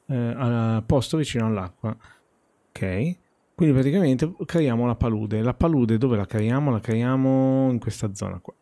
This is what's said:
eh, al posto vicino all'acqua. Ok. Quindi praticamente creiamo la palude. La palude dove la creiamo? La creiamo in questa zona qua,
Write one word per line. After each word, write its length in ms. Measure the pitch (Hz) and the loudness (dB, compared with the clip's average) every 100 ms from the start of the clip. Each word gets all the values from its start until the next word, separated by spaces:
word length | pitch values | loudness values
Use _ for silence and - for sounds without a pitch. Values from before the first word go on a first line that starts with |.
| - | -6
eh, 100 | 131 | -4
al 680 | 117 117 123 120 113 113 | -2 -2 0 0 2 0
posto 320 | 113 143 - 160 | 2 0 0 -2
vicino 300 | 143 123 113 | -2 -2 0
all'acqua. 500 | 104 90 - 110 107 - - _ _ _ _ _ | -2 -4 -8 -8 -8 -12 -20 _ _ _ _ _
Ok. 480 | - 95 92 151 180 _ _ _ | -6 -4 -2 -4 -6 _ _ _
Quindi 200 | - 160 | 0 4
praticamente 580 | 131 135 180 160 131 156 190 | 4 4 2 2 2 0 -4
creiamo 420 | 170 170 147 117 120 | -4 0 2 2 0
la 80 | |
palude. 480 | 117 120 107 107 107 | 0 0 0 -2 -2
La 120 | 117 | -2
palude 440 | 123 165 151 117 113 | 0 2 2 2 2
dove 180 | 131 110 | 2 0
la 80 | |
creiamo? 460 | 95 107 107 131 147 | 0 -2 0 0 0
La 100 | 110 | 0
creiamo 880 | - 113 123 131 131 135 131 131 131 | -2 -2 0 0 2 2 2 2 2
in 80 | 120 | 0
questa 340 | 113 - 110 | -4 -6 -6
zona 240 | 95 95 92 | -6 -8 -8
qua, 160 | - - | -14 -20